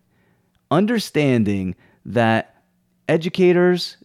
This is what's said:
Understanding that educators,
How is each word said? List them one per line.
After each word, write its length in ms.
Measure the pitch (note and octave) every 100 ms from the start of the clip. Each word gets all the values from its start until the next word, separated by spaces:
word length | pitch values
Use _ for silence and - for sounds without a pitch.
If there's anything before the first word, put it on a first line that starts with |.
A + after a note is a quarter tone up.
| _ _ _ _ _ _ -
Understanding 1040 | D#3 G#3+ A#3 - D3+ C#3+ A#2+ G2+ G2 F#2 - _ _ -
that 580 | A2 A2+ A2 - _ _ _ _ _ -
educators, 920 | D#3+ E3+ - F3+ F3 F3+ F3+ - -